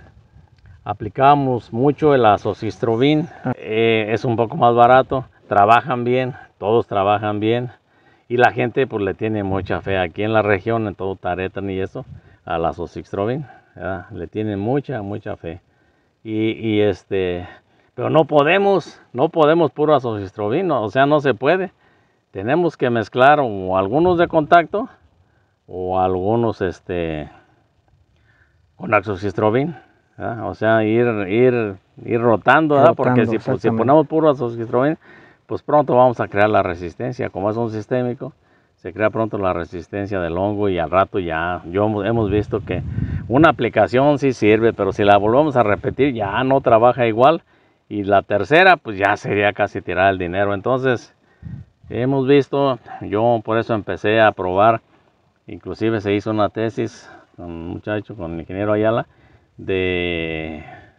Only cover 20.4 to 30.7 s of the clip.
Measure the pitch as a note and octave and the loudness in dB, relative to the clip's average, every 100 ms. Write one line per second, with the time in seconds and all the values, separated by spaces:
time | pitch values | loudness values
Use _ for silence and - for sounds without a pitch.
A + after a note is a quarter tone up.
20.4 | G#2 C#3+ F#3+ C3 G#2+ C3 C#3 D3+ C#3 A2 | -4 -2 -2 -2 -2 0 2 2 0 0
21.4 | C3+ F#3 F3 _ _ _ _ _ _ G2 | 0 0 -2 _ _ _ _ _ _ -8
22.4 | G#2+ D#3 E3+ - C3 A#2 G#2 B2 C3 D3+ | -2 0 0 0 -2 0 -2 4 4 4
23.4 | B2+ G2 F#2 F#2+ G2 C#3 F3+ E3+ E3+ E3 | 2 -4 -2 0 0 2 2 2 2 0
24.4 | D3 F3 D#3 G#3 C4 _ _ _ _ _ | 4 4 4 -4 -8 _ _ _ _ _
25.4 | _ _ - F#2 F#2 F#2 F#2 F#2 F#2+ A#2 | _ _ -16 -10 -4 0 0 0 0 0
26.4 | A2+ - F#2 E2 - F2 E2 D#2 D2 - | 0 -2 -4 -6 -8 -6 -4 -6 -10 -18
27.4 | _ _ _ _ _ _ _ _ _ _ | _ _ _ _ _ _ _ _ _ _
28.4 | _ _ _ - - G#2+ A2 F#2 G2+ F#2 | _ _ _ -14 -2 0 0 -6 -6 -2
29.4 | G#2+ A#2+ D3+ D3 _ _ _ - F#2+ A#2 | 0 0 -2 -8 _ _ _ -12 -10 -8
30.4 | G2 F#2 A2 | -10 -4 0